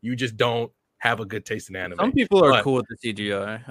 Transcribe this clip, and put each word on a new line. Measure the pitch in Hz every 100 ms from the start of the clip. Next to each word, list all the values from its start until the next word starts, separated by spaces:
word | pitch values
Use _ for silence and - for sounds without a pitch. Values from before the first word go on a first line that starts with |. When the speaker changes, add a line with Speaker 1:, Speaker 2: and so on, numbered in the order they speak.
Speaker 1:
You | 113 123
just | 127 110
don't | 120 117 117 _ _ -
have | 117 113
a | 101
good | 107
taste | - 110 -
in | 95
anime. | 90 87
Speaker 2:
Some | 220
people | 277 226 196
are | 151
Speaker 1:
But | 123
Speaker 2:
cool | 135 131
with | 113
the | 113
C | 120
G | 104 104
I, | 98 101 110
I | 120